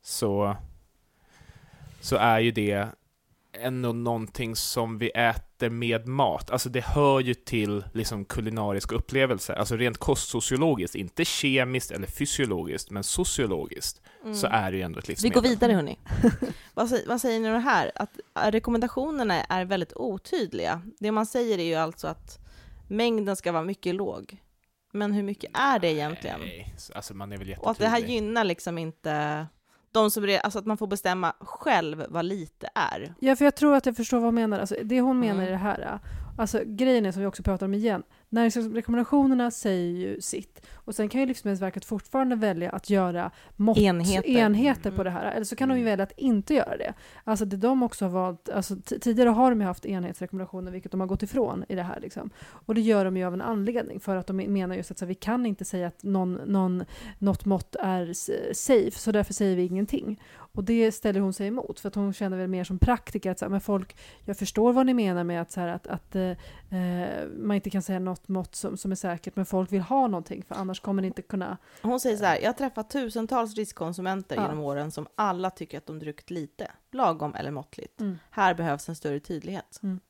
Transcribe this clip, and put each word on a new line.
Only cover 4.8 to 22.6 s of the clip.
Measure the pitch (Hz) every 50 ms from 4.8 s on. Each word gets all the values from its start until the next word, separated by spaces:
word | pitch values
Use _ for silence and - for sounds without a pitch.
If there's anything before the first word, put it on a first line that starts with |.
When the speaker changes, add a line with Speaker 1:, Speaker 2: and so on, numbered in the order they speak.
| 117 113 113
Speaker 1:
vi | 107 117 113 -
äter | 113 120 117 110 - - - _ _ 127 117
med | 117 117 120 117 113 113 113
mat. | 123 131 139 139 104 78 - - -
Alltså, | 123 127 - 131
det | 120 123 120
hör | - - 147 147 139 135 135
ju | 131 123 117
till, | - _ - - 117 104 101 104 104 95 - -
liksom, | 110 110 - 113 101 98
kulinariska | - - - 110 110 110 113 107 104 98 98 - - 110
upplevelser. | 117 - - 127 135 135 131 123 95 - - -
Alltså, | - 107 - 120
rent | 110 123 120 113
kostsociologiskt, | - - - 139 - - - - 117 - - 131 127 156 165 143 107 87 85 -
inte | 95 98 87 _ - 165
kemiskt | - - - - 139 131 135 127 123 127 127 - -
eller | - 117 92
fysiologiskt, | - - - 143 139 - - 143 113 98 85 82 85 73 90 - -
men | 95 98 98
sociologiskt, | - - - 180 - - - 131 104 95 78 - - - - - - - _ _ - - - 302
Speaker 2:
Mm. | 220 214
Speaker 1:
så | 208 -
är | - - 113 101 95
det | 92
ju | 95 92
ändå | 85 80 -
ett | - -
Speaker 2:
Vi |
Speaker 1:
livsmedel. | 80 - 202 233 202 254
Speaker 2:
går | 226 254
vidare, | 240 202 247 233 220
hörni. | 180 147 - - - - - - - - 233 -
Speaker 3:
<laughs> | - - - - - - - _
Speaker 2:
Vad | - 226 233
sä-, | 254 233 -
vad | - 240 240
säger | - 254 226 226
ni | 220
om | 220 220
det | 233
här? | 240 277 247 180 143 - -
Att, | - 208 - _ - - _ _ - -
äh, | 214
rekommendationerna | 214 220 - - 233 226 240 233 - 262 262 311 311 285 240 214 180 160 -
är | - - 185 180
väldigt | 180 196 185 170 - -
otydliga. | - 233 247 196 190 _ - - 349 226 165 - - 85 82 120 175 175 214 - _
Det | 208 214
man | 214 220 220
säger | 214 - 254 240 226 214
är | 180 170
ju | 165 165
alltså | 156 160 160 - - -
att | 156 160 - - - - - - - - -